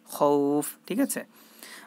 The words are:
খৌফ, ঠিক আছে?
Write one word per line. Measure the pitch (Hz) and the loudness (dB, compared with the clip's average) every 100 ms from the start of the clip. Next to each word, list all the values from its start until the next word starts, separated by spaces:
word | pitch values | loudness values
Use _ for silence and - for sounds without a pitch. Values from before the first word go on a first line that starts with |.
খৌফ, | - - 147 143 143 147 - - - | -14 0 4 4 4 0 -2 -8 -6
ঠিক | 196 | -2
আছে? | 277 127 - - - - - - | -2 -4 -10 -16 -20 -20 -20 -20